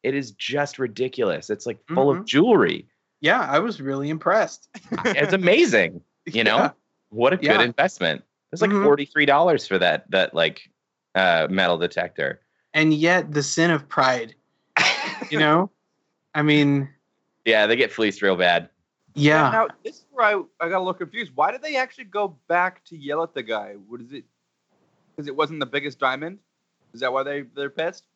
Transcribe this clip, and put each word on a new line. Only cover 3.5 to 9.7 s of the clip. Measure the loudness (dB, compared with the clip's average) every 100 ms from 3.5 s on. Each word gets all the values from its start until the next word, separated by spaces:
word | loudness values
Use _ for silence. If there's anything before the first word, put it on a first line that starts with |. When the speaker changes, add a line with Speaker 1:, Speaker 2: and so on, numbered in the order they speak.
| 0
Speaker 2:
was | 0 -6
really | -6 -6 -6
impressed. | -4 0 0 0 -6 _ -20 -10
<laughs> | -6 -2
Speaker 1:
It's | 0 0
amazing. | 2 4 4 4 2 0 -4 _ _ -8
You | -2
know, | 2 2
Speaker 2:
Yeah. | 0 -4 _ _ _
Speaker 1:
what | 0 2
a | 2
good | 2
Speaker 2:
Yeah. | 2
Speaker 1:
investment. | 2 0 -2 0 -4 -4 _ _ _
It's | -4
like | 0
Speaker 2:
Mm-hmm. | 2
Speaker 1:
forty-three | 4 2 0 0
dollars | 4 6 4 2
for | 0